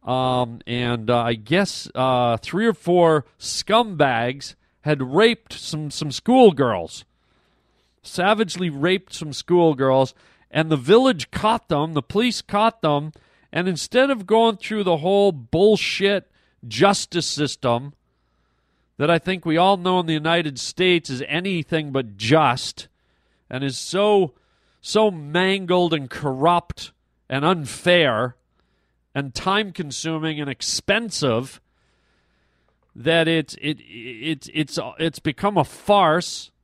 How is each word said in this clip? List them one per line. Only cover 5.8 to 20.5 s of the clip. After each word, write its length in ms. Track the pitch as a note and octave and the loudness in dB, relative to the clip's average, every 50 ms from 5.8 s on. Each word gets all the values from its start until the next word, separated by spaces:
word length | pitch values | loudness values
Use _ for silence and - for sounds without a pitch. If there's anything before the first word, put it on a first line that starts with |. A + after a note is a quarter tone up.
| D3+ D3 | -8 -8
some 220 | - - E3 D3+ C3 | -8 -8 -8 -8 -8
schoolgirls. 920 | - _ - B3 C4 B3+ G#3+ E3 B2+ C#3 B2 A2 F#2 E2+ D#2+ - - - _ _ _ _ _ _ _ _ _ _ _ _ _ _ _ _ _ _ _ _ | -6 _ 2 6 8 8 8 8 6 0 0 0 -4 -6 -10 -14 -18 -20 _ _ _ _ _ _ _ _ _ _ _ _ _ _ _ _ _ _ _ _
Savagely 680 | - - - F3 F#3+ A3 G#3+ A3 F3+ - F3 F3+ F3 | -14 -6 -2 0 2 2 2 0 -4 -4 -6 -6 -6
raped 420 | D3 C#3 C#3 F3 F#3 G3 _ _ - | -4 -2 0 0 0 0 _ _ -14
some 200 | - E3 D3+ C3+ | -12 -12 -10 -10
schoolgirls, 800 | - - - F3 F3 E3+ E3 D3+ B2+ C3+ C3+ C3 C3 C3 B2+ - _ _ _ _ _ _ _ | -12 -4 0 2 4 4 4 2 2 0 2 4 2 2 0 -2 _ _ _ _ _ _ _
and 220 | - D3+ D#3+ D#3+ | -4 -2 0 0
the 60 | D#3 | 0
village 560 | C#3+ A#2+ C3 G3 A#3 C4 C4+ B3 D#3 - - - | -2 4 6 6 6 6 4 2 0 -4 -8 -8
caught 360 | - - G#3+ A3+ A#3 _ _ | -2 0 0 0 0 _ _
them, 260 | E3+ C#3+ D3 D#3+ E3 | -2 -2 -2 -2 -2
the 80 | D3 C3+ | -4 -6
police 380 | _ - G3 A#3 B3 A3+ - | _ -2 0 0 0 -2 -4
caught 420 | - _ - G3+ G#3+ A3+ - _ - | -10 _ -2 0 0 0 0 _ 0
them, 280 | D#3+ D3 C#3+ D3 D#3 D#3 _ _ _ _ _ _ _ - | 0 0 0 -2 -4 -12 _ _ _ _ _ _ _ -6
and 140 | D#3 F3 | -4 -2
instead 440 | F#3 F#3 D3+ - - - A#3+ C4 C#4 | -2 -2 -4 -6 -2 2 2 2 2
of 180 | C#4 A#3 G3 F3 | 2 -2 -2 0
going 300 | G#3 A3+ A3+ A3+ A3 G3 | 2 4 4 2 2 -2
through 260 | - - G#3+ G#3+ G3+ | -6 -6 -4 -2 0
the 140 | F#3 E3+ D#3 | 0 0 0
whole 340 | C#3+ F3+ G3 G3+ G3+ G3+ F3+ | 2 2 2 4 4 2 0
bullshit 1000 | C#3+ A#2+ A2+ - D#3+ F#3+ G#3+ G#3+ F#3+ - - - - F#3 G3 G3+ F#3+ - _ _ _ _ _ _ _ - | -2 -8 -4 0 4 4 6 4 4 0 -4 -4 -2 0 0 0 0 -4 _ _ _ _ _ _ _ -18
justice 600 | A#2+ G#2+ A2 D#3+ G3 G3+ - - - - F3 D3 | -12 -2 2 2 2 2 0 -4 -6 -6 -4 -4
system 680 | - - - D3 C3+ - - - B2+ A#2 A#2 C3+ C#3+ C#3+ _ _ _ _ _ _ _ _ _ _ _ _ _ _ _ _ _ _ _ _ | -4 -4 -4 -4 -4 -4 -4 -2 0 0 0 -2 -10 -18 _ _ _ _ _ _ _ _ _ _ _ _ _ _ _ _ _ _ _ _
that 140 | _ C#3 D3+ | _ 0 2
I 80 | E3+ E3 | 2 0
think 260 | - F3 F#3+ F#3 - | 0 -4 -8 -6 -4
we 120 | E3 D#3 | -2 2
all 200 | D#3+ F3 F#3+ G3+ | 2 4 4 2
know 220 | F#3+ F3 F#3 F#3 F#3 | 2 0 0 0 0
in 80 | F3+ | 0
the 60 | D#3+ D#3+ | 0 -2
United 480 | D#3 D3+ D#3+ E3+ E3+ E3+ D3+ | -2 0 0 0 0 -2 -4